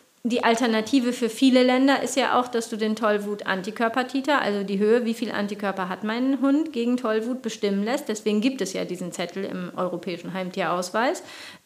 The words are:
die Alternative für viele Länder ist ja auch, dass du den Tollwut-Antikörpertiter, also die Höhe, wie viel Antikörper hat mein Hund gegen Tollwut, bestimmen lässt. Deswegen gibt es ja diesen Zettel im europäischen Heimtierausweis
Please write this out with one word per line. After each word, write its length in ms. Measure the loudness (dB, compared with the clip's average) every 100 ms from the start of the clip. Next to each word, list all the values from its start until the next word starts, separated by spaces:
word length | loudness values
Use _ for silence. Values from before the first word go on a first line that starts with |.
| _ _ -2
die 160 | 2
Alternative 720 | 4 4 4 2 4 2 2
für 160 | 0 -2
viele 360 | 4 6 8
Länder 380 | 6 6 4 4
ist 140 | 2 0
ja 240 | 2 2
auch, 80 | 0
dass 220 | -4 -4
du 80 | -2
den 180 | -2 2
Tollwut-Antikörpertiter, 1500 | 2 2 0 -6 -4 -4 -4 -2 -2 0 -2 -2 0 2
also 220 | 2 -2
die 160 | -2 0
Höhe, 240 | 4 4
wie 100 | 2
viel 160 | -2 -4
Antikörper 560 | -2 -4 -4 -4 -4 -6
hat 160 | -4 -4
mein 340 | -2 0 2
Hund 300 | 2 2 0
gegen 240 | -2 0 0
Tollwut, 460 | 0 0 -2 -4
bestimmen 420 | -6 -2 0 0
lässt. 240 | 0 -2 -4
Deswegen 320 | -4 0 2
gibt 220 | 2 0
es 100 | -4
ja 140 | -4 -6
diesen 260 | -6 -8
Zettel 320 | -6 -6 -6
im 280 | -6 -6 -8 -4
europäischen 580 | -4 -4 -6 -8 -8
Heimtierausweis 880 | -8 -6 -4 -2 -2 -2 0 0 -2 -8 -16 -18 -12